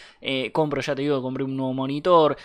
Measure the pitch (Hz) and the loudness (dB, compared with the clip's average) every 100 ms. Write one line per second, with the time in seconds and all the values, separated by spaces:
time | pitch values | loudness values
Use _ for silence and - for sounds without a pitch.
0 | - _ - 131 117 160 151 135 151 135 | -20 _ -6 -4 -2 -2 0 -2 -4 -2
1 | 143 143 127 131 135 135 131 131 135 147 | 0 -2 -2 -4 -4 -4 -4 -4 -4 -2
2 | 180 175 151 - | 4 6 6 2